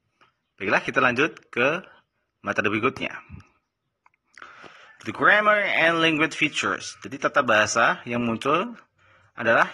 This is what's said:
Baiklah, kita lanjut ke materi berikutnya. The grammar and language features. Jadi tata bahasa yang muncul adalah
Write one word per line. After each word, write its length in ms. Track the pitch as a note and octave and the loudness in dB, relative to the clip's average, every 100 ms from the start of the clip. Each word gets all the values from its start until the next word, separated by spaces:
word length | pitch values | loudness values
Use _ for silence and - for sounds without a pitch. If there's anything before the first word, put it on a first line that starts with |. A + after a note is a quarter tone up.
| _ _ _ _ _ - | _ _ _ _ _ -10
Baiklah, 240 | G2 D#3+ | -2 -2
kita 240 | - C3+ | 0 2
lanjut 320 | B2+ A#2+ E3 - _ | 2 2 -2 -4 _
ke 320 | A#2 C3 F3 - - _ _ _ _ | -2 -2 -2 -10 -20 _ _ _ _
materi 320 | G2+ G2+ G#2 | -6 -2 0
berikutnya. 400 | G#2+ B2+ C3+ E2+ - - - - _ _ _ _ _ _ _ _ - - - - - - _ | 0 -2 -4 -10 -12 -18 -20 -20 _ _ _ _ _ _ _ _ -20 -20 -20 -20 -20 -20 _
The 80 | A2 | -12
grammar 480 | G#2 D3+ G#3 G#3 G#3 | 0 4 4 4 2
and 400 | F#3+ A2 E3 E3 | 0 2 2 4
language 320 | E3 D3+ D#3 | 2 2 -2
features. 640 | - D3+ - G#2 F#2 - - | -2 -4 -2 -4 -4 -8 -14
Jadi 160 | G2 C3+ | -14 -4
tata 240 | C#3+ C#3+ | 0 0
bahasa 560 | B2 G#2+ G#2+ A#2 B2+ F3 B2 | 2 2 2 2 0 0 -6
yang 160 | A#2+ | -4
muncul 500 | A#2 A2+ C#3 D#3+ A#3+ A3+ _ _ _ _ _ - | -2 -2 -2 -2 -2 -10 _ _ _ _ _ -4
adalah 320 | A2+ B2+ F3+ | 2 2 2